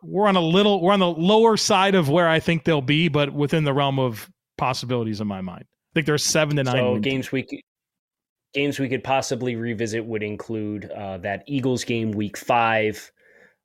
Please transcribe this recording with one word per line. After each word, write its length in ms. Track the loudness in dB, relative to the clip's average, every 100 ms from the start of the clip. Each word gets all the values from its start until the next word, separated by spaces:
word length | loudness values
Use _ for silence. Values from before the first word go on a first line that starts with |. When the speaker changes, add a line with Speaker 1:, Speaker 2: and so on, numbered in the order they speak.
Speaker 1:
we're 240 | -8 0 2
on 80 | 2
a 60 |
little, 400 | 4 4 4 4
we're 120 | 2
on 60 | 4
the 100 | 2
lower 480 | 2 4 6 6 4
side 380 | 2 4 4 4
of 140 | 4
where 200 | 4 4
I 100 | 2
think 240 | 2 0
they'll 160 | 0 0
be, 280 | 2 2 2
but 260 | 2 0
within 300 | 0 0 2
the 100 | 2
realm 240 | 2 2 0
of 320 | -2 -4 -12 _ _ -4
possibilities 640 | -4 -2 -4 -4 -2 -4
in 60 | -6
my 160 | -6
mind. 240 | -10 -12 -20
I 240 | _ _ -2
think 100 | 0
they're 80 |
a 60 | 0
seven 380 | 0 0 2 0
to 60 |
nine 120 | 0 0
Speaker 2:
So 160 | 0
Speaker 1:
win 80 | 0
Speaker 2:
games 280 | -2 -2 -2
Speaker 1:
team. 20 | -6 -6
Speaker 2:
we 80 | -12
c-, 60 | -18 _ _ _ _ _ _ _ _
games 240 | -2 -2 -2
we 80 | -4
could 160 | -4
possibly 520 | -2 -2 -2 -4 -4 -4
revisit 500 | -6 -4 -4 -4 -6
would 160 | -6
include, 680 | -6 -8 -8 -6 -6 -8 -10
uh, 260 | -10 -10 -8
that 260 | -6 -8 -4
Eagles 360 | -2 0 -2
game 280 | -2 -2 -2
week 260 | -4 -6 -6
five, 760 | 0 2 2 2 0 -4 -14 _ _ _ _ _